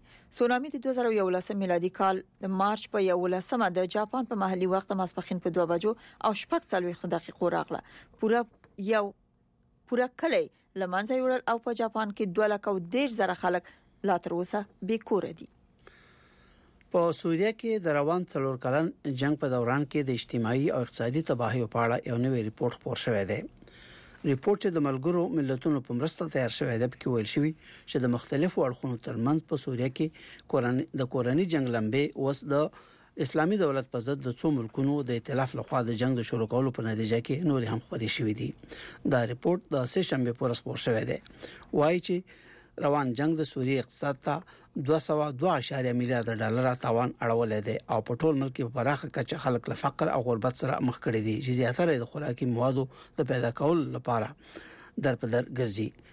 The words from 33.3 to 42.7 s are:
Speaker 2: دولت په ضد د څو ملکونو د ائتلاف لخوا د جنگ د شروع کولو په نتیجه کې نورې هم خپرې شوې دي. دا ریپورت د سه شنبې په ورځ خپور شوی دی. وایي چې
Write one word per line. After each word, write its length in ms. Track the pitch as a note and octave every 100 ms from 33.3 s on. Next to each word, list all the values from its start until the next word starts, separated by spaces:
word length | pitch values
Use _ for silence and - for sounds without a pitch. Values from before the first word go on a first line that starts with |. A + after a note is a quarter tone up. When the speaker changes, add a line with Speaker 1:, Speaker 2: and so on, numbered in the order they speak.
| D#3+ E3 G#3
Speaker 2:
دولت 280 | D#3 C3+ B2 B2
په 40 | A2+
ضد 180 | C#3 C3
د 40 | A#2
څو 140 | E3 C3+
ملکونو 340 | A2+ - C#3 D3 B2+
د 20 | A#2
ائتلاف 340 | - B2+ C3 B2+
لخوا 240 | - C3 A#2
د 100 | A2
جنگ 220 | B2+ B2
د 80 | A2+
شروع 180 | A#2 A2
کولو 220 | B2 C3+ B2+
په 100 | A2+
نتیجه 320 | A2 A2 A#2 A#2+
کې 100 | C#3 E3+
نورې 180 | C3+ A2
هم 60 | A2
خپرې 260 | - A#2 A2 -
شوې 180 | A2 G#2+
دي. 100 | B2+ - - - - - -
دا 80 | B2+ A#2
ریپورت 280 | B2 - F#3 - C#3
د 100 | B2
سه 100 | F#3+ F3
شنبې 240 | C3+ A#2+ A2+
په 40 | C3
ورځ 120 | A#2
خپور 140 | B2 A#2+ C3
شوی 180 | A2 -
دی. 80 | D#2 - - - - - E3+
وایي 220 | D3+ F3 -
چې 80 | F3+ - - - - -